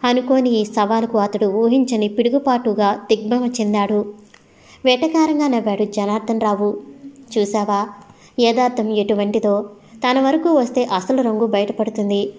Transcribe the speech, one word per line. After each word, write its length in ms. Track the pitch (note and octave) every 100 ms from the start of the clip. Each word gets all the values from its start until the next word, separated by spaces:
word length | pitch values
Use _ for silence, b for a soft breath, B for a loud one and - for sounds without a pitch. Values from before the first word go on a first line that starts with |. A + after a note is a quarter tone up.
అనుకోని 460 | B3 B3 B3 C4 B3+
ఈ 140 | A#3
సవాలుకు 540 | G#3 G#3+ G3+ A3+ A3+ A3+
అతడు 280 | G3+ G3+ G#3
ఊహించని 600 | G3 A3+ B3+ B3 A#3 G#3
పిడుగుపాటుగా 920 | G#3 A#3+ C4+ C#4 B3 A#3+ G3+ G#3 G#3 -
దిగ్భ్రమ 360 | G#3+ G#3 B3 B3 B3
చెందాడు. 540 | G#3+ G#3 G3+ G#3 G#3 - - b b b b b
వెటకారంగా 640 | C4 B3+ D#4+ D#4+ D#4 D4 D4
నవ్వాడు 360 | A#3+ A3 G3+
జనార్దన్ 560 | G#3+ G#3 G3+ G#3 G#3+ A3+
రావు. 380 | G#3+ G3+ G#3 - - - - - - -
"చూసావా 500 | G3+ G#3+ G#3 G3+ A3 - B B B -
యథార్థం 520 | A#3 A#3 B3 B3 A3
ఎటువంటిదో? 760 | G#3+ G#3 G#3 G3+ G#3+ G#3 G3+ G#3 - B B B3
తన 100 | C4
వరకు 280 | C4+ D#4 E4+
వస్తే 360 | D#4 A#3+ B3
అసలు 380 | B3 F#3+ F3+ C4+
రంగు 240 | A#3+ G#3+ A3+
బయటపడుతుంది. 880 | G3+ G3+ G#3 A3 G#3+ G3+ G3+ -